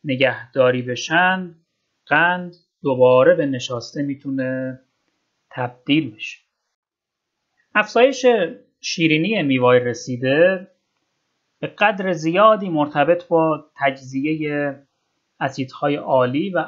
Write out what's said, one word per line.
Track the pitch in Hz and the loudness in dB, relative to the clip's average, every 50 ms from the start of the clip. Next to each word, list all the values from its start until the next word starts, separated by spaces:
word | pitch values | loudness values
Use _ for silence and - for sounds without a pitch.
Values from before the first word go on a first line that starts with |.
| - | -8
نگهداری | 147 131 127 135 123 113 - - _ - 139 127 127 127 127 | -6 -2 0 0 0 -2 -4 -12 _ 0 2 2 2 2 0
بشن، | 123 123 123 - - - 160 170 180 185 185 185 180 170 - _ _ _ _ _ _ _ _ _ _ | -4 -6 -8 -8 -6 -2 0 0 2 2 0 -2 -6 -10 -16 _ _ _ _ _ _ _ _ _ _
قند | - 143 156 170 175 180 180 180 175 175 _ _ _ _ _ - | -2 0 2 2 2 0 -2 -6 -10 -14 _ _ _ _ _ -4
دوباره | 143 127 123 127 127 127 127 135 165 180 | -2 2 4 6 6 6 6 6 6 4
به | 165 147 | 4 2
نشاسته | 139 131 123 - - 123 117 - - - 151 | -2 -4 -6 -6 -8 -8 -10 -10 -10 -8 -8
می‌تونه | 143 143 135 135 - 139 135 135 127 127 131 131 131 131 127 127 _ _ _ _ _ _ _ _ _ _ _ _ _ _ | -6 -6 -8 -8 -8 -8 -6 -6 -6 -6 -6 -6 -8 -8 -10 -14 _ _ _ _ _ _ _ _ _ _ _ _ _ _
تبدیل | - 135 123 123 - _ - 143 143 160 147 120 - | -10 -8 -8 -8 -8 _ -4 -2 0 0 0 -4 -8
بشه. | - - - - - _ _ _ _ _ _ _ _ _ _ _ _ _ _ _ _ _ _ _ _ _ _ _ _ _ _ - | -14 -16 -16 -18 -18 _ _ _ _ _ _ _ _ _ _ _ _ _ _ _ _ _ _ _ _ _ _ _ _ _ _ -2
افزایش | 208 214 - - 226 247 277 269 - 262 247 233 214 170 160 - - _ _ _ _ | -2 -2 0 2 4 4 4 2 2 0 2 2 2 0 -4 -6 -12 _ _ _ _
شیرینی | - - - 180 165 156 156 156 170 202 226 196 151 | -12 -10 -4 -2 0 0 2 0 0 -2 -2 -2 -2
میوه‌های | 139 131 127 123 123 127 123 | 0 0 2 4 4 4 4
رسیده | 123 123 117 120 - 139 127 120 127 131 139 156 175 190 190 180 190 - _ _ _ _ _ _ _ _ _ _ _ _ _ _ _ _ _ - | 2 0 -6 -8 -8 -10 -8 -4 -2 0 2 4 4 2 2 -2 -8 -14 _ _ _ _ _ _ _ _ _ _ _ _ _ _ _ _ _ -12
به | - | -12
قدر | 135 - - 208 214 208 190 185 190 175 | -10 -4 0 0 0 0 0 -2 -4 -4
زیادی | 156 156 160 170 190 214 220 214 196 202 185 | -2 -2 -2 2 4 6 6 4 4 0 -4
مرتبط | 165 151 147 147 151 147 143 160 175 175 - | -2 -2 -2 0 0 2 4 4 4 2 0
با | - 170 165 160 160 151 151 - _ _ | 0 2 2 2 2 0 -4 -6 _ _
تجزیهٔ | - 143 139 131 131 135 131 131 135 139 156 160 156 151 147 147 147 143 143 135 135 _ _ _ _ _ _ _ _ _ _ _ - | -2 -2 -2 -2 -4 -12 -10 -6 -4 -4 -2 -4 -4 -4 -4 -4 -4 -4 -4 -6 -10 _ _ _ _ _ _ _ _ _ _ _ -6
اسیدهای | 156 131 - 143 131 131 - - 180 147 143 | -6 -6 -4 -6 -10 -10 -8 -4 -2 -2 -2
آلی | - - - 143 127 123 123 131 147 190 196 | -2 -2 0 2 2 2 2 0 -2 -4 -2
و | 175 165 156 | -4 -4 -4